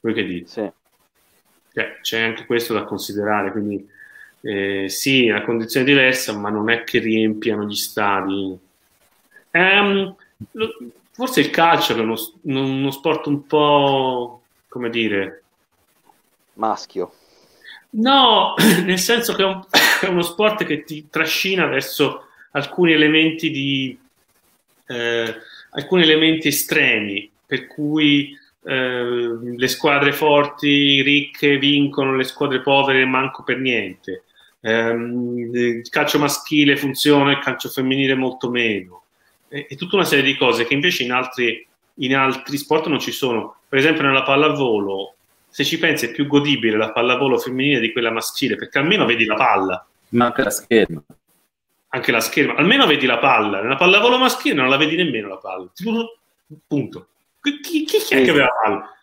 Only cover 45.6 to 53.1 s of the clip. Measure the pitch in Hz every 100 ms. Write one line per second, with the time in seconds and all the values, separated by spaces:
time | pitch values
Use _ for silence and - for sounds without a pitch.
45.6 | 139 160 165 143 117 - 143 143 147 139
46.6 | 113 107 110 - 120 127 139 117 127 127
47.6 | 139 135 113 117 117 113 - - 135 104
48.6 | 117 - 147 208 120 120 110 110 127 101
49.6 | 95 92 - _ _ 120 120 - 131 -
50.6 | - 117 95 80 _ _ _ _ _ _
51.6 | _ _ _ 131 - 117 - - 131 120
52.6 | 165 269 233 - 131